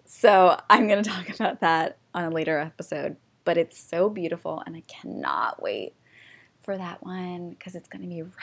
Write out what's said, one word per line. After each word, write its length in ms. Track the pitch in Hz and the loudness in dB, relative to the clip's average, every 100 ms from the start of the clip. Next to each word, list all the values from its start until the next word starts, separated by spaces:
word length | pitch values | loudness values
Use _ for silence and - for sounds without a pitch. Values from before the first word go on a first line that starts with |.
| - | -14
so 540 | - - 196 185 - - | 4 6 8 8 6 6
I'm 180 | 254 214 | 6 6
gonna 160 | 202 | 2
<laughs> 0 | |
talk 260 | 214 190 180 | 0 -6 -10
about 300 | - 220 - | -4 -4 0
that 380 | 175 165 160 - _ | 2 2 0 -6 _
on 100 | 180 | -6
a 60 | 170 | -4
later 280 | 165 156 151 | -2 -2 -2
episode, 600 | 160 - 175 156 143 - _ _ | -4 -10 -10 -6 -6 -8 _ _
but 140 | - 170 | 0 2
it's 200 | 165 - | 0 -4
so 320 | - 170 196 | -6 0 0
beautiful, 540 | 208 165 170 - 160 - | 0 -6 -6 -6 -8 -10
and 100 | 165 | -14
I 60 | - | -16
cannot 760 | - - - 67 73 117 - | -16 -12 -8 -4 -2 -4 -4
wait 320 | 92 104 101 - _ - - - _ _ | -6 -6 -8 -14 _ -20 -20 -20 _ _
for 160 | - 196 | -10 -8
that 260 | 180 175 | -8 -12
one, 520 | - 185 180 180 175 - | -12 -10 -8 -10 -12 -14
'cause 160 | - 185 | -16 -16
it's 120 | - | -16
gonna 200 | 196 185 | -14 -12
be 160 | 170 165 - | -10 -12 -12